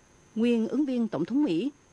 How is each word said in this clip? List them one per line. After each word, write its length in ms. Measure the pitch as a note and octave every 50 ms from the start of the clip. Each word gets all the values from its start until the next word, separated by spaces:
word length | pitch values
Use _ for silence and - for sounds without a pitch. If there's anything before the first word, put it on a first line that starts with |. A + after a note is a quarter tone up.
| _ _ _ _ _ _ -
nguyên 340 | G#3+ A#3 A#3+ A#3+ A3+ A3 -
ứng 160 | - C4 D4+
viên 240 | C4 B3+ A#3+ A3+ F#3+
Tổng 160 | - C#3 D#3
thống 200 | - A3+ C#4+ D4
Mỹ, 260 | A3+ D#3+ E3 A3+ C#4+ - _ _ _